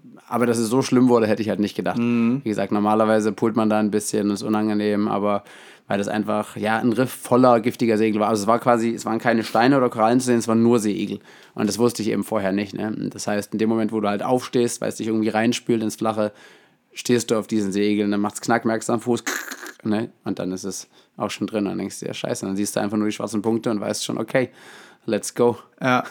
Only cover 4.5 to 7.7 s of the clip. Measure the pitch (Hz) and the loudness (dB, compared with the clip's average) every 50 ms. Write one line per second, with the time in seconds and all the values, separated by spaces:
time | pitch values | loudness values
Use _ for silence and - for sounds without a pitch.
4.5 | 107 107 107 110 107 104 104 104 104 101 104 107 104 101 98 104 101 101 - - | -2 0 0 0 0 0 0 0 0 0 0 0 -2 -2 0 0 -2 -2 -4 -8
5.5 | - - - - - - _ _ 104 101 101 101 110 107 104 104 107 107 104 - | -20 -20 -20 -20 -20 -20 _ _ -4 -2 -2 -2 -2 -4 -2 -2 -2 -2 -4 -6
6.5 | - 107 101 104 110 110 113 127 110 104 131 117 - - - - 123 123 127 127 | -8 -6 -2 0 0 2 2 0 2 2 0 -2 -2 -10 -2 2 4 6 6 6
7.5 | 120 117 104 120 | 6 6 2 0